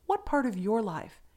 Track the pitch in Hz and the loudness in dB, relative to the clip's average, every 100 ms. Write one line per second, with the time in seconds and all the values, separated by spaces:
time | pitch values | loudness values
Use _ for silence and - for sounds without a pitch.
0 | - 403 - 285 254 185 185 226 214 156 | -2 -2 0 0 2 0 0 0 0 -4
1 | - - - | -8 -14 -20